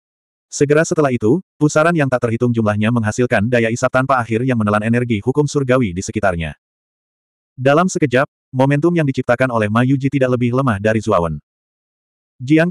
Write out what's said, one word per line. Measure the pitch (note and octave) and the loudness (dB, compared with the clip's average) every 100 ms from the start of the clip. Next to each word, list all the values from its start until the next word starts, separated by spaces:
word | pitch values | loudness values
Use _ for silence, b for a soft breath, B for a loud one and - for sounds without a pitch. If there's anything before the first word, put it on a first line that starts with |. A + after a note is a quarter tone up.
| _ _ _ _ _ | _ _ _ _ _
Segera | - C#3+ D3 | -4 0 2
setelah | E3 E3 C#3+ | 2 0 0
itu, | A#2+ G#2+ E3+ - | 0 0 0 -2
pusaran | _ D3+ D#3 D#3+ | _ 0 2 2
yang | E3+ C3+ | 2 0
tak | B2 A#2+ | 0 -2
terhitung | A2+ B2 | 0 0
jumlahnya | A#2 G#2+ G#2 G#2+ | 0 0 0 0
menghasilkan | A#2+ G#2+ G#2+ B2 A2+ A2+ | 0 -2 -2 -2 0 0
daya | B2 A2+ | 0 0
isap | A#2 B2+ | -2 -2
tanpa | C3 C3 C3 | -2 0 0
akhir | A2+ A2 | 0 -2
yang | C3 A#2+ | -2 0
menelan | G#2 G#2 | 0 0
energi | A2 A#2+ B2 G#2 | 0 0 0 -2
hukum | A#2+ C3 D3 | -2 0 0
surgawi | D3 C3 C3 A2 | -2 0 0 0
di | F2 | -4
sekitarnya. | - G#2+ G2+ E2+ D#2 - _ _ _ _ _ _ _ _ _ | -6 -2 -2 -2 -6 -10 _ _ _ _ _ _ _ _ _
Dalam | - B2+ D3+ F#3 | -4 2 2 2
sekejap, | F3+ C#3+ B2 D3 _ _ | 0 0 0 -2 _ _
momentum | C3 C3+ C#3+ E3+ F3 | 0 2 2 2 2
yang | C#3+ | 0
diciptakan | C3 B2+ A#2+ B2+ | -2 -2 0 0
oleh | A#2 G#2 | 0 0
Ma | A2+ B2+ | 2 2
Yuji | C3+ C3+ | 0 0
tidak | C#3 B2+ | 0 0
lebih | B2 B2 B2 | 0 0 0
lemah | C#3 G2+ | 0 0
dari | G#2+ A2 | 0 0
Zuawan. | G#2+ G2 E2+ D2+ - _ _ _ _ _ _ _ _ _ | 0 0 0 -6 -12 _ _ _ _ _ _ _ _ _
Jiang | B2+ D#3 F3 | 0 2 2